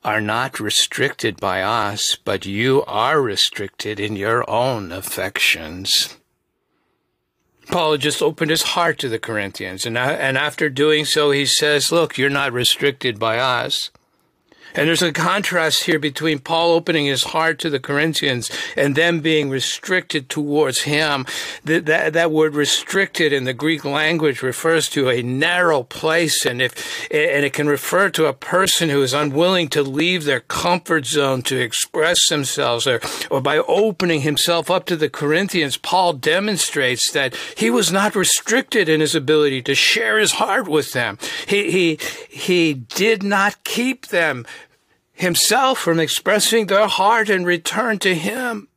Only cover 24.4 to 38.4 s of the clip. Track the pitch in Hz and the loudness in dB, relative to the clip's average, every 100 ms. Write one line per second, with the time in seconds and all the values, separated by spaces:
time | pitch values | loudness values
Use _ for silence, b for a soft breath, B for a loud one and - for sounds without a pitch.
24.4 | 131 120 160 165 - - 131 123 123 131 | -4 -2 0 0 0 0 2 0 -2 0
25.4 | 160 175 175 151 123 - 156 165 165 - | 0 2 2 2 -2 -4 0 2 2 0
26.4 | 143 123 127 - - - - 151 156 139 | -2 0 -2 -2 -10 -10 -4 0 2 2
27.4 | 143 - 147 143 - 175 196 160 156 131 | 0 0 0 0 0 2 2 2 0 -2
28.4 | - 180 190 - 170 143 135 139 151 139 | -2 0 2 2 2 2 2 0 0 2
29.4 | 175 185 160 151 139 135 170 180 147 127 | 2 2 0 0 -2 0 0 0 0 -2
30.4 | - - 175 180 - 160 120 147 139 131 | -2 -4 0 0 0 0 2 0 0 0
31.4 | 123 131 123 - - 165 160 175 - 156 | -2 -2 -2 -4 -4 0 2 4 2 0
32.4 | 131 - 135 120 135 120 B B B 135 | -2 -2 0 0 0 -2 B B B -2
33.4 | 135 151 - 165 220 185 180 160 143 143 | 0 0 2 2 2 0 0 0 0 0
34.4 | - 170 156 180 175 170 151 - 147 156 | 0 0 2 -2 0 -2 -2 -2 0 0
35.4 | 196 185 147 123 - 180 175 147 147 170 | 0 0 -2 -4 -2 0 2 0 0 0
36.4 | 208 190 - 147 127 127 - 151 131 - | 0 -2 -2 0 0 0 0 0 -2 -4
37.4 | B - 226 240 175 190 208 208 180 - | B -2 2 2 2 2 2 2 0 0